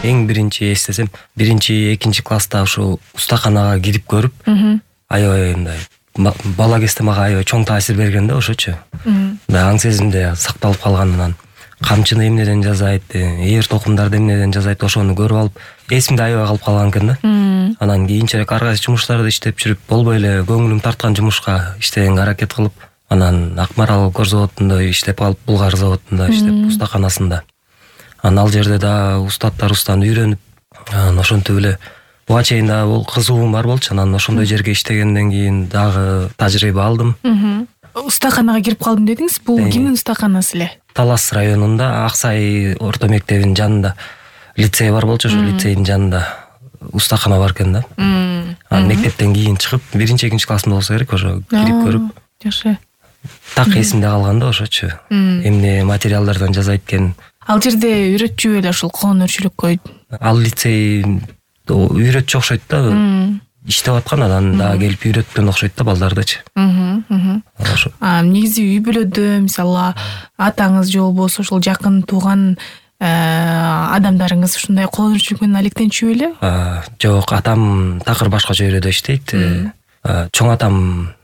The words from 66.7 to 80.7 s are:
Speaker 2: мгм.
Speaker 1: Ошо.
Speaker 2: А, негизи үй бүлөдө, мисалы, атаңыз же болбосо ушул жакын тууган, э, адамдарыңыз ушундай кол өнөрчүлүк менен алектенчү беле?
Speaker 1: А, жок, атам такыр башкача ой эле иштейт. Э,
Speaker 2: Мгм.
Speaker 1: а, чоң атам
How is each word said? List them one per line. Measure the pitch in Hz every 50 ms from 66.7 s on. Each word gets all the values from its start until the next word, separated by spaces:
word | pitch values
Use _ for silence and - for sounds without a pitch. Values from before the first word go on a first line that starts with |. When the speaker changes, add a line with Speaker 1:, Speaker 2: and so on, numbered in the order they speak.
| 180 185 185 180 190 214 220 -
Speaker 2:
мгм. | 208 190 180 190 190 214 - _ _ -
Speaker 1:
Ошо. | - - - - - - - -
Speaker 2:
А, | - 190 175 170
негизи | 170 175 190 202 214 220 214 226
үй | 214 196 196 208 214
бүлөдө, | 233 220 233 220 185 185 214 208 208 202 202
мисалы, | 196 190 - - 180 180 180 180 180 180 180 - - - - - - - _ -
атаңыз | 196 208 214 - 208 190 190 190 185 185
же | 190 196
болбосо | 190 190 185 185 185 185 - -
ушул | 202 - 196 185
жакын | 175 190 190 - - 202 196 190 185
тууган, | - 202 185 180 190 196 196 196 190 185 - - - - - _ _ _ _
э, | 196 175 165 165 165 160 160 165 165 170 165 165 165 160 156 160 165 151 - 196
адамдарыңыз | 196 202 190 185 180 175 180 175 180 180 - -
ушундай | - - 202 190 190 185
кол | - - 214 214 214
өнөрчүлүк | 202 - - 208 -
менен | 214 208 202 196
алектенчү | 196 202 - - 226 214 - - 233 226 226
беле? | 240 285 339 330 -
Speaker 1:
А, | - 95 90 90 90 90 90 87 85 - - -
жок, | - 107 101 98 95 - -
атам | 95 - 117 113 110 110 104 101 95 92 92 90 87 -
такыр | - 113 - 110 104
башкача | 98 104 - - 98 - 101
ой | 98
эле | 95 95 90 95
иштейт. | 92 - - - 135 135 - - -
Э, | 98
Speaker 2:
Мгм. | 90 87 87 87 92 - - _ _ _ _ _ _
Speaker 1:
а, | - 92 87 87 87
чоң | - - 120 120 113
атам | 113 - 107